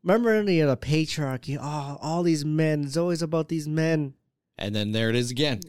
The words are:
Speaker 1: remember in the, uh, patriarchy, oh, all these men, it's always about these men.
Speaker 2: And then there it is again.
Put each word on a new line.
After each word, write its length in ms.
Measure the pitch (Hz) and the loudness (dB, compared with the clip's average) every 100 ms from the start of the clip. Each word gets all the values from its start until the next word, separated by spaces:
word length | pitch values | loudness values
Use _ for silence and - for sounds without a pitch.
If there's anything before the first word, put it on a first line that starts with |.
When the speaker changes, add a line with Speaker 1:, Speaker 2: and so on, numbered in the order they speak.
Speaker 1:
remember 320 | 175 214 233 214 | 2 2 4 2
in 100 | 208 | 4
the, 160 | 170 | 4
uh, 140 | 151 127 | 4 2
patriarchy, 800 | 131 156 156 - 139 127 - 135 | 0 0 0 -2 -4 -4 -6 -6
oh, 380 | 139 151 143 143 | -6 -6 -8 -8
all 220 | 147 170 | -4 0
these 240 | 175 160 151 | 2 2 0
men, 380 | 156 156 151 | 0 2 0
it's 120 | 143 151 | -2 -2
always 280 | 175 170 | -2 -2
about 260 | 165 160 156 | -2 -2 -2
these 180 | 165 151 | -4 -2
men. 460 | 156 160 160 143 135 _ _ _ - | 0 2 0 -2 -8 _ _ _ -8
Speaker 2:
And 200 | 101 107 | -4 -2
then 160 | 104 | -2
there 180 | 110 113 | 0 2
it 60 | 117 | 2
is 160 | 123 | 0
again. 300 | 123 147 113 | 0 -2 -2